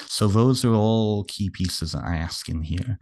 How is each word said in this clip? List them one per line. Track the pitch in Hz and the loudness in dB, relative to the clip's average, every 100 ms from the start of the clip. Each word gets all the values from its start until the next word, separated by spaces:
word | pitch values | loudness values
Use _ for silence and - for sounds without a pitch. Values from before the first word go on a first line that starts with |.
| - | -10
So | - 107 | 0 2
those | 104 123 127 123 | 6 4 4 4
are | |
all | 110 107 113 107 104 101 | 4 4 2 2 -2 -4
key | - 101 | -6 -6
pieces | - 92 - 82 | -2 -4 -4 -6
that | 78 | -4
I | 60 85 | -4 -2
ask | 82 - - | -4 -6 -6
in | 82 | -6
here. | 80 85 - 98 | -4 -4 -4 -6